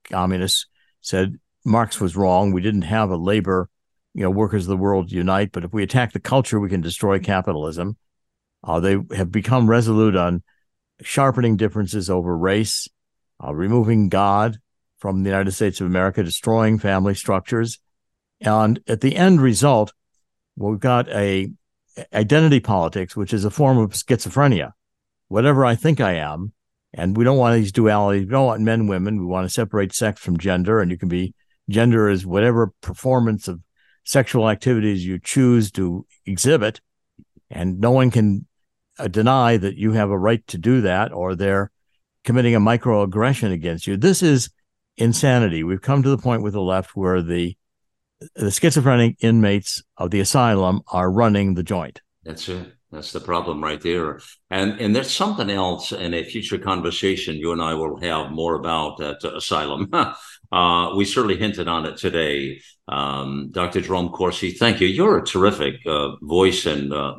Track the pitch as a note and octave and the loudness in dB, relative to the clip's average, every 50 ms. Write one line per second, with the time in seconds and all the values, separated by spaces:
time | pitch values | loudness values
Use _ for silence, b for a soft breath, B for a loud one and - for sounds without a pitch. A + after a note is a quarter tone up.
0 | _ - - F#2 F#2 F#2 F#2 F2+ F#2 G2+ - - - - _ _ _ _ _ _ | _ -6 -4 -2 -2 -2 -2 -2 -2 -2 -2 -2 -4 -8 _ _ _ _ _ _
1 | - - - F#2 F#2 F#2+ - - _ _ _ _ _ A#2 G#2+ A#2 A#2 G#2+ - - | -8 -4 -2 0 0 -2 -4 -10 _ _ _ _ _ 0 2 2 2 0 -4 -4
2 | G2+ F2+ E2 G2 G2 F#2 F2+ F#2 G#2 G2+ F#2 F#2 F2+ A2 G#2+ G2 E2+ D#2 G#2+ A2 | -4 -4 -2 0 2 2 2 2 2 2 0 0 -2 0 -2 -2 -2 0 0 0
3 | A2 F#2+ F#2 E2 E2+ F#2+ G#2 A2 F2+ F#2+ F#2 F#2 F2+ - _ _ _ _ _ _ | 0 0 -2 -2 -2 0 0 0 0 0 -2 -2 -2 -6 _ _ _ _ _ _
4 | _ _ _ - G2 F#2 G2 G2+ G#2+ G2+ G#2+ G2+ F2 F#2 G2 F#2 F#2+ G2+ G2+ F#2+ | _ _ _ -4 -2 -2 0 0 0 0 0 -2 -2 -2 -2 0 0 0 0 0
5 | F2 F2+ G2 F2+ F2 F#2+ F#2+ G2 G#2 G2 - F#2 E2+ F2+ - G#2+ G2 F2+ - B2+ | -2 -2 -4 -2 0 0 0 0 0 -2 -4 -10 -10 -6 -4 -4 -4 0 0 0
6 | B2 A2 - - - - C3+ C3+ B2+ - A#2 G#2+ G2+ F#2 G2 F2+ D#2 E2+ F2 - | 0 0 -4 -10 -4 0 0 0 0 0 -2 -2 0 0 -2 -4 -4 -6 -6 -4
7 | - G2 G2 F#2+ F#2 G#2 G2 F#2 F2 G2 E2+ D2+ D2+ D#2+ D#2 E2+ F2 G2 A2 - | -2 0 0 0 0 0 0 0 0 -2 -4 -4 -6 -6 -6 -6 -6 -6 -8 -10
8 | _ _ _ _ _ _ _ _ _ _ _ _ - - E2 E2+ F2 G2 G2 G2+ | _ _ _ _ _ _ _ _ _ _ _ _ -6 -4 -2 0 2 0 0 0
9 | - - - G2 F#2 F2 F#2+ A2 G2 A2+ B2+ B2+ A#2 G#2+ A#2 A#2+ A2+ A2+ A2 G#2+ | -2 -6 -4 -4 -4 -2 -2 -4 0 2 2 4 4 4 4 4 4 2 2 4
10 | A2 G#2+ F#2 F#2 F2 F2 F2 E2+ - _ _ _ _ _ _ _ _ _ _ _ | 4 4 2 2 0 0 0 -2 -6 _ _ _ _ _ _ _ _ _ _ _
11 | - - - D3 C#3 C3+ A#2 B2+ A#2+ A2+ A2 F#2+ A2 G2+ - G#2+ G2+ F2 G#2 G#2+ | -12 -4 0 2 2 2 2 2 2 2 2 2 0 -2 0 -4 -4 -4 -4 -6
12 | F2+ F2+ F#2 F2+ E2+ F2+ F2 E2 F2 F#2+ G2 G#2+ A2 G#2 - - - - _ _ | -4 -2 -2 -2 0 -2 -2 0 0 2 2 2 0 -2 -4 -8 -8 -12 _ _
13 | _ _ _ _ _ _ _ _ - C2+ D2 D2+ F2+ G2+ A#2 B2 A2 A2 A#2 A2 | _ _ _ _ _ _ _ _ -10 -8 -6 -4 -2 2 2 2 4 4 4 2
14 | G#2 F#2 E2+ F#2+ G2+ G2+ G2 G2+ G#2+ A2+ A2 A2 _ _ _ _ _ _ _ _ | 2 2 2 2 2 2 2 2 0 -2 -4 -8 _ _ _ _ _ _ _ _
15 | - G2 G2 F#2+ F#2+ G2 F#2+ F#2+ G2 F#2+ F#2 - A2 G2+ F2+ - F#2+ F2+ F2+ F#2 | -6 -4 -2 -2 -2 0 0 0 0 -2 -2 -2 -2 -2 -2 -2 -2 -2 0 2
16 | F#2 G2 F#2+ - F#2 E2 - - - A#2 A2+ A2+ A2 A2 A2 G#2+ - G2+ G2 F#2+ | 0 0 0 -2 -4 -4 -6 -4 -2 0 2 2 4 2 2 2 0 0 0 2
17 | F#2+ G2+ G2 - - - G2 F#2 - - B2 A2+ A#2 A#2 - - _ _ _ _ | 0 0 -2 -2 -2 -2 -2 -2 -2 -2 -2 -2 -2 -4 -6 -14 _ _ _ _
18 | _ _ _ _ _ _ _ _ - G#2+ G#2+ A2 A2 G#2+ A2+ - - - A2+ G#2 | _ _ _ _ _ _ _ _ 0 2 4 4 4 4 2 0 -2 -6 -4 0
19 | - C3+ B2 - F3+ F#3+ F#3 D#3 C3 C3 A2 E2+ C3 D3 C3 A2 G#2+ - - _ | 0 0 2 4 4 6 6 6 6 4 4 4 4 4 4 4 2 0 -4 _
20 | _ _ _ _ _ _ _ _ _ _ _ - G2+ G#2 A2 G2+ - B2+ B2 A#2+ | _ _ _ _ _ _ _ _ _ _ _ -6 -4 -4 -4 0 2 2 2 2
21 | A#2+ - - G#2 G2+ G2+ F#2+ F#2+ F#2+ - - _ _ _ _ _ _ _ _ - | 0 -2 -2 -2 0 0 0 -2 -4 -6 -10 _ _ _ _ _ _ _ _ -20
22 | - - - G#2 A2 G2+ D3 D#3 D#3+ D#3 C#3+ B2 - - G#2 F#2 E2 D#2+ - G2+ | -18 -6 -2 -2 2 4 4 4 6 6 4 4 4 2 0 2 0 0 -2 -6
23 | F#2 F2 - G#2 G2+ - A#2 G2+ G2 G#2 - - D3 C3+ C3 A#2+ A2 G2 - - | -8 -6 -6 -8 -6 -4 -2 -2 -2 -2 0 2 2 4 4 4 2 0 -2 -8
24 | - - C3 - - G2 - C3+ C#3+ C#3 A#2 E2+ C2+ - - _ _ _ _ _ | -2 -2 -2 -2 -2 -4 0 2 4 4 4 2 -2 -6 -12 _ _ _ _ _
25 | _ _ _ _ _ _ F#2 G#2+ A#2+ C#3+ C#3+ C3+ C3+ A#2+ A#2 A#2+ - D#3+ D3+ - | _ _ _ _ _ _ 0 2 4 4 4 4 4 4 2 2 2 0 2 2
26 | B2 F#2+ F2+ D#2+ D2+ D2 D2+ D#2+ F#2+ G#2+ - _ _ _ _ _ _ _ - E2 | 2 0 0 -2 -4 -6 -8 -8 -10 -12 -14 _ _ _ _ _ _ _ -8 -4
27 | E2+ F#2 G2+ A2+ A#2 B2+ C#3 C3+ B2 A#2 A#2 A2+ G#2+ G2+ G2 A#2+ A2+ G#2+ G#2 G#2 | -4 -2 0 2 4 4 4 4 4 4 4 2 2 0 0 2 4 4 4 4
28 | G#2 G2+ G2+ G2 G2 F#2 B2 C3+ C3+ B2 A2 G#2+ G#2+ A2+ A2+ A2+ A2 G2+ G2 F#2 | 2 2 0 0 -2 0 0 2 2 2 0 0 0 0 2 0 0 0 0 -2
29 | F#2 G#2 G#2+ G2+ F2+ F2+ F2+ F#2 F#2 F2 - - A2+ - - G#2+ G2 F#2+ - - | -2 -2 -2 -4 -4 -4 -4 -4 -4 -4 -2 -4 -4 -2 0 -2 -2 -2 -2 -2
30 | A2+ G#2+ G2+ - - - F2 E2 E2+ G2 F2+ F2+ F2+ G2+ A2+ A2 G2 F2 F2+ F2 | -2 -2 -2 -4 -4 -4 -4 -2 0 0 0 0 2 2 2 2 2 0 -2 -4
31 | - F2 F2 F2+ F#2 F#2 - _ _ _ _ _ _ - G2+ A2 A#2 B2 A2+ A2+ | -4 -4 -2 -2 -4 -4 -8 _ _ _ _ _ _ -2 0 4 4 6 6 4
32 | G#2+ G2+ G2+ F2+ F2+ F2+ F2 G2+ A2 B2 A#2 A#2 A2+ F#2+ - _ - - F2+ - | 4 2 2 0 -2 -2 0 2 2 4 4 2 0 0 -2 _ -10 -10 -10 -4
33 | - C3 C3 B2+ A#2 A2+ G#2+ G2 - F#2+ F2+ E2+ - _ _ _ _ _ _ _ | -2 0 2 2 2 0 0 -4 -6 -10 -12 -12 -14 _ _ _ _ _ _ _
34 | _ - - C#3 B2 - - B2 A2 A2 G#2 G2+ - B2+ B2 A2 G#2+ G#2 G2+ F#2+ | _ 0 2 2 2 4 2 2 2 2 0 0 0 0 0 2 2 0 -2 -2
35 | F2+ F#2 F#2 F2+ - - - C#3 C3 B2 A#2+ A#2 G#2+ G2 - - F#2+ F2 F2 F#2+ | -4 -4 -6 -6 -8 -2 2 4 4 6 6 4 4 0 -2 -4 -2 -2 -4 -6
36 | - _ _ _ _ G2 G2 F2 - C3+ D#3+ - G#2 G#2+ - - _ _ _ _ | -8 _ _ _ _ -8 -4 0 2 2 2 4 2 -2 -4 -6 _ _ _ _
37 | _ _ _ - - _ _ _ _ _ - D#2 F2 F#2 F2+ F#2 G#2+ A#2+ B2+ C3 | _ _ _ -20 -20 _ _ _ _ _ -10 -6 -6 -6 -2 0 2 2 4 4
38 | C3 B2 A#2 A#2 G#2+ G#2 G2 G2+ - - _ _ _ _ _ _ _ _ _ - | 4 4 4 4 2 2 2 -2 -4 -12 _ _ _ _ _ _ _ _ _ -10
39 | - G#2 F2+ G#2+ G#2+ B2 C3+ C3 B2 A#2 A#2 G#2 F2+ G2+ - - G2+ A2 A2 A2+ | -10 -4 -2 2 2 4 4 4 4 4 2 2 0 -2 -4 -2 -2 0 2 2
40 | G#2 G2 G2+ F#2 F#2 G#2+ A#2 A2+ - - - F2 D#2+ A2+ C3 B2+ G#2 F#2+ F2+ F#2+ | 2 0 0 0 0 0 0 0 -4 -8 -10 -2 0 2 2 2 2 2 0 0
41 | A2 - - - F2+ F#2 F#2+ E2+ G2+ G2 G2 G2 G2+ G2+ _ _ _ _ _ _ | -2 -2 -4 -6 -4 -4 -4 -2 -2 0 0 0 -2 -4 _ _ _ _ _ _
42 | _ _ _ _ _ - A#2+ B2+ A#2+ A#2+ A#2 A2 G2+ A2 A#2 A2+ - B2 A2 G#2 | _ _ _ _ _ 0 0 2 4 4 4 4 4 4 4 2 2 0 0 2
43 | G2+ F#2+ F2+ G#2+ A2+ C3+ C#3 - A#2 G2+ F#2 E2 D#2 F2 E2 F2 - - G2 G2 | 0 0 0 0 0 0 0 0 -2 -2 -2 -2 -4 -6 -6 -6 -6 -4 -2 2
44 | A#2 F#3+ F#3+ - F3+ D#3+ C#3+ B2+ - - _ _ _ _ _ _ _ _ _ - | 2 2 2 4 4 4 4 2 0 -4 _ _ _ _ _ _ _ _ _ 0
45 | A#2 A#2 A2+ - - C#3 B2+ B2 A2+ G2 E2 D#2+ D#2+ E2+ F#2+ G2+ - - C#3 C#3+ | 0 2 2 2 2 2 4 4 2 2 0 -2 -4 -4 -4 -4 -2 0 0 2
46 | B2 C3+ C#3 G#2 F#2 B2 A#2+ A2+ G#2 G#2 G2 G#2 F#2 F2+ F#2 F#2+ F#2 - - G2 | 2 2 0 0 0 -2 -2 -2 -2 -4 -4 -2 -2 0 0 -2 -2 -6 -8 -4
47 | F#2+ F#2 F#2 F2+ E2+ E2+ E2+ F2 F2 F2 - - _ _ _ _ _ _ _ _ | 0 0 0 0 0 -2 -2 -2 -2 -4 -6 -12 _ _ _ _ _ _ _ _
48 | _ _ _ _ - - _ - A2 G2+ G2+ - - E3 C#3+ D3+ B2 C#3 B2+ A#2+ | _ _ _ _ -20 -20 _ -4 -4 -2 0 2 2 2 2 4 4 4 4 4
49 | A#2 A2+ - - - A#2 A2+ A2+ G#2+ G2+ G2+ G2+ - - - - - _ _ - | 4 2 2 0 2 4 4 4 4 4 2 -2 -4 -6 -12 -12 -12 _ _ -8
50 | F2+ F2 G#2+ G2+ F#2+ - - C#3 B2 A#2 G#2+ F#2+ F#2 F#2 F#2+ - - - - F2+ | -6 -2 -2 -2 0 2 2 2 4 4 4 2 2 2 0 -2 -4 -4 -4 -2
51 | F#2 F#2 F#2 A2 A#2 A2 G#2 G2+ G2 F#2+ F#2 F2 E2+ - G2+ F2+ D#2 A#1+ - - | 0 0 2 2 4 4 4 2 2 0 -2 -2 -4 -4 -4 -6 -6 -10 -14 -20
52 | _ _ _ _ _ D#2+ D#2 - - - F2+ F#2 E2+ - _ _ _ _ D#2+ D2+ | _ _ _ _ _ -18 -16 -14 -12 -10 -10 -10 -12 -16 _ _ _ _ -18 -16
53 | D2+ - - E2+ - - F2 E2+ - F2 D#2 D2+ D#2 D2+ D2+ D2 - E2+ F2 F2 | -16 -12 -12 -12 -6 -4 -4 -4 -2 -4 -6 -6 -6 -6 -6 -4 -4 -4 -2 -2
54 | D#2+ D2+ C#2+ B B B B B _ _ F#2 F#2+ G2 G#2 G#2 - A#2 G#2 G#2+ C3 | -4 -6 -8 B B B B B _ _ -4 -2 -2 -2 -2 -2 -2 0 0 0
55 | C3 - - - F#3+ G#3+ G#3 F3+ A2+ G2+ G2+ G2 F#2+ F2+ F2 D#2 - - G#2+ F#2 | -2 -4 -4 -2 -2 -2 -2 -4 -4 -4 -2 -2 -2 -2 -4 -6 -8 -10 -10 -8
56 | F2+ F2 F2 E2 E2 - - A2+ G2+ - G2+ F2+ - G2 F#2 F2+ E2 E2+ - - | -6 -6 -6 -6 -6 -8 -10 -10 -8 -6 -8 -6 -4 -4 -4 -2 -4 -6 -4 -2
57 | - F#2+ F#2+ F2+ - - D#2 D2+ D2+ E2+ E2+ E2+ E2 D#2+ D#2+ D#2 D#2+ D#2 C#2+ C#2 | -2 0 -2 -2 -4 -8 -8 -6 -4 -4 -4 -4 -4 -4 -4 -4 -4 -6 -8 -6
58 | E2+ F2 D#2+ D#2 D2 C#2 D#2 D#2+ E2 E2+ D#2+ D2+ D2 E2 E2 D#2+ D2+ D2 D2 - | -6 -4 -4 -4 -6 -6 -6 -4 -4 -2 -4 -4 -2 -2 -2 -2 -2 -4 -6 -8
59 | D2+ D2 D2 - - D#2 D#2 D#2+ - - E2+ D#2 D2+ D2 C#2+ C#2+ G2 - - - | -10 -10 -8 -8 -10 -10 -8 -8 -6 -4 -4 -2 -2 -4 -6 -6 -6 -4 -2 -2
60 | - - B B B B B B B _ - F2+ F2+ F2 - F2 F2 E2+ F2+ G2 | -2 -2 B B B B B B B _ 0 2 2 4 2 2 0 0 0 -2
61 | G2+ G2 - C3 A#2 G#2 F#2 E2+ G#2+ G#2 G2 - E2+ E2+ E2+ E2 D#2+ D#2+ - - | -2 0 0 -2 0 0 0 -2 -2 -4 -4 -4 -6 -4 -4 -4 -4 -6 -10 -6
62 | - F#2 E2 E2+ D#2+ D2 C#2+ C#2+ C#2 C#2 C#2 C2+ B B B _ _ - C#2 C#2 | -6 -2 -2 0 -2 -2 -2 -4 -6 -6 -10 -12 B B B _ _ -8 -6 -6
63 | C#2 C#2 C#2 C#2 C#2 C2+ C#2 C#2+ C#2 C#2 - F2+ F2+ F2+ - F#2+ E2+ - F#2 F2+ | -4 -4 -6 -6 -8 -8 -8 -8 -8 -8 -4 -4 -4 -2 -4 -4 -4 -2 -2 -2
64 | F2+ E2+ - - F#2 F2+ F2 - G2 F2 F2 - A#2 A#2 G2+ - F#2+ F#2+ F#2+ C3+ | -2 -4 -4 -2 -2 -2 -2 -4 -6 -8 -2 0 0 0 2 2 0 0 2 2
65 | F#3 A3 F#3 E2+ - - - F#2+ F#2 G#2 G2+ - D2 C#2 C#2 - - D#2+ D#2 D2 | 2 2 2 2 0 -2 0 2 2 2 2 0 -4 -4 -4 -6 -6 -4 -2 -2
66 | C#2+ C#2 - - D2+ D2 E2 F2+ F#2+ F#2+ F2+ - - E2+ D2+ C#2+ C#2 C#2 C#2+ D2 | -2 -4 -8 -12 -6 0 2 4 4 4 2 0 -2 -2 -4 -2 -4 -4 -4 -6
67 | C#2 C2+ - | -6 -6 -8